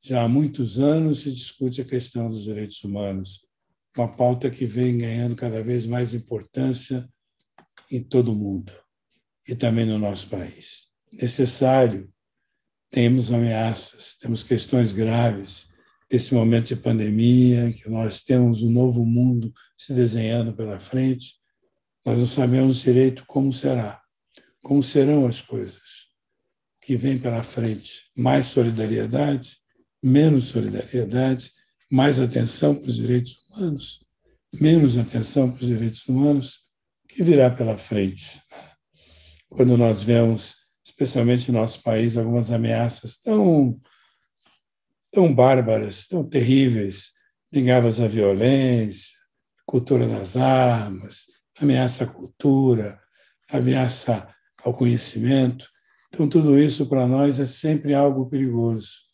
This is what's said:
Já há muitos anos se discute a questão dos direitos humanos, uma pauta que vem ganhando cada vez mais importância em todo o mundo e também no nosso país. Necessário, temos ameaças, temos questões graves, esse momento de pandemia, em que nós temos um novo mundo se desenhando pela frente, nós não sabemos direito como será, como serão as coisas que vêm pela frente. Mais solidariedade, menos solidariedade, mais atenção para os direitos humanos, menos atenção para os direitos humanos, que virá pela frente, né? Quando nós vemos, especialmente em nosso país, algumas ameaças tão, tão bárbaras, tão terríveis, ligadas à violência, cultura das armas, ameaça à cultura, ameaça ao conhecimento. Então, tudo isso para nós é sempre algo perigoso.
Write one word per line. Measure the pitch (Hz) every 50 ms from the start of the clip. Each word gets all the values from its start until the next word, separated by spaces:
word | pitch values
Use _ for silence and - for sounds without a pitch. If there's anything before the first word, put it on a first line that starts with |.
Já | _ 135 131 123 117
há | 117
muitos | 120 139 151 143 147 - 127 107 92 120
anos | 135 143 151 160 160 156 151 127
se | - 147
discute | 131 123 - - - _ 139 127 123 127
a | 127
questão | 123 139 127 120 - - 120 117 117
dos | 110 110 101
direitos | 107 110 104 107 104 - - -
humanos, | 101 98 101 104 98 95 95 95 95 95 - _ _ _ _ _ _ _ _ _ _ _
uma | - 120 113
pauta | - - 123 123 127 123 131 139
que | 127 - 131
vem | 117 104 120 123 123 120 120
ganhando | 117 117 113 117 120 120 120
cada | 120 - 120 110 110 110
vez | 117 123 123 110
mais | 113 120 123 123 117 110
importância | 120 117 _ 117 107 - _ _ - 131 131 127 123 - - 135 127 123 127 _ _ _ _ _ _ _ _ _ _ _ _ _ - _ _
em | - 127 120
todo | - - 127 120 117 110
o |
mundo | 104 107 101 98 92 90 - - - _ _ _ _ _ _ _ _ _ _ _ _ _ -
e | 123
também | 120 - 120 113 117 113
no | 110 110 107
nosso | 107 101 101 - - -
país. | - 98 90 - - - - - - - - _ _ _ _ _ -
Necessário, | - - 120 120 - 139 123 - - 135 127 131 131 131 117 107 98 95 - _ _ _ _ _ _ _ _ _ _ _ _ _ _ _ _
temos | - 131 120 117 127 131 120 -
ameaças, | 123 120 120 117 113 110 113 113 110 - - - - - - - -
temos | - - 117 117 110
questões | - - 127 113 - - - 127 120 110
graves, | 98 101 110 110 117 117 117 117 107 98 98 95 - - - _ _ _ _ _ _ _ _ _
esse | - 123 123 - 131
momento | 120 113 113 117 113 113 -
de | 127 117
pandemia, | - 120 117 110 107 104 104 110 113 120 127 127 123 123 123 120 120 117
em | 113
que | - - 107
nós | 113 110 113 110 101 - -
temos | - 131 127 123 120 117 107 113
um | 117
novo | 117 123 127 127 120 120 117
mundo | 117 117 120 123 127 123 120 113 113 - _ _ _ _ _
se | - - 139
desenhando | 123 123 113 107 117 110 110 113 120 113 113 107
pela | 98 113 107 101 95
frente, | - - - 131 131 131 131 123 - - - _ _ _ _ _ _ _ _ _ _ _ _ _ _
nós | 120 117 117
não | 123 120
sabemos | 123 - 131 120 123 131 131 131 131 123
direito | - - 123 123 131 131 127 127 - _
como | - 143 135 139 127
será, | 127 - 139 131 123 110 104 101 - _ _ _ _ _ _ _ - _ _ _ _ _
como | - 139 143
serão | 135 127 - 147 135 147 151 147 135 120
as | 117 -
coisas | - _ - 104 101 95 - - _ - - - - _ _ _ _ _ _ _ _ _ _ _ _ _ _ _
que | _ - 139 117
vêm | 123 135 135 127
pela | 127 131 117 113 113
frente. | - - - 113 113 110 101 - - - - _ _ _ -
Mais | 120 127 131 139 127 -
solidariedade, | - 135 120 117 113 110 110 107 110 110 107 110 117 135 147 147 143 135 127 - - _ _ _ _ _ _ _ _ _
menos | - 131 127 143 151 160 151 135 120
solidariedade, | - - 117 107 104 101 101 - - - 127 113 98 110 123 131 131 131 123 - - _ _ _ _ _ _ _ _
mais | - 131 135 143 139 127
atenção | 131 120 - 123 117 113 - - - 147 143
para | 143 - 131
os | 120
direitos | 113 113 113 123 123 120 123 - - _ _
humanos, | - 214 196 170 147 135 - - - - _ _ _ _ _ _ _ _ _ _ -
menos | - 147 156 160 165 147 135 120 120
atenção | 117 107 - 117 110 - - 143 135 123
para | 123 123
os | 127 123
direitos | 120 110 113 113 110 - - -
humanos, | 127 131 139 147 147 139 127 - - - _ _ _ _ _ _ _ _ _ _
que | - - 190
virá | 165 170 143 131 123
pela | 120 - 117 113 110 95
frente, | - - 110 104 98 95 95 95 - - - - _ _
né? | - - - - _ _ _ _ _ _ _ _ _ _ _ - - _ _ _
Quando | - - 131 127 123 120
nós | 120 113 110 98 101
vemos, | 110 120 117 117 113 113 107 - - - _ _ _ _ _ _
especialmente | - - _ 139 127 - 135 117 120 123 123 123 -
em | 123
nosso | 113 110 113 - -
país, | _ - 113 110 113 117 110 117
algumas | 113 113 120 120 117 104
ameaças | 120 113 117 117 113 113 120 120 120 - - 117 - -
tão, | _ - 220 214 208 185 165 151 139 127 117 - _ _ _ _ _ _ _ _ _ _ _ _ _ _ _ _ _ _ _ _ _ _ _ _ _ _ -
tão | 208 180 170 135
bárbaras, | 120 123 131 135 131 120 113 110 110 107 104 95 - - -
tão | 190 175 143 127
terríveis, | - 139 120 113 135 135 135 127 117 110 104 98 95 95 - - _ _ _ _ _ _ _ _ -
ligadas | 143 131 123 127 127 120 117 110 110
à | 120 110
violência, | 104 113 104 98 98 95 110 123 135 135 135 131 123 117 110 107 95 - - - - - - _ _ _ _ _ _ _ _
cultura | - - 127 123 - 139 123 120
das | 113 113 107 98 92 -
armas, | 127 131 131 131 131 127 123 120 113 107 104 95 92 95 101 - - - _ _ _ _ _ _ -
ameaça | 151 143 131 127 131 123 123 - 127
à | 120
cultura, | - - - - _ _ - 147 135 135 135 131 120 110 107 101 98 - _ _ _ _ _ _ _ _ _ _
ameaça | - 139 123 127 127 131 127 120 123 - - - 117 101 95 - - _ _ _ _ _
ao | - 120 123
conhecimento. | - 131 120 117 117 - - - 117 113 120 135 135 131 123 123 127 - - _ _ _ _ _ _ _ _
Então, | - - 160 147
tudo | - 170 156 151 139 139
isso | 147 151 131 - 151
para | 120 139 131 127 123
nós | 127 135 139 143 139 123
é | 143
sempre | 127 - - - 156 156 147 - 143 143
algo | 139 143 143 139 135 131 127
perigoso. | 139 135 135 127 120 117 117 117 113 110 101 95 - - _ _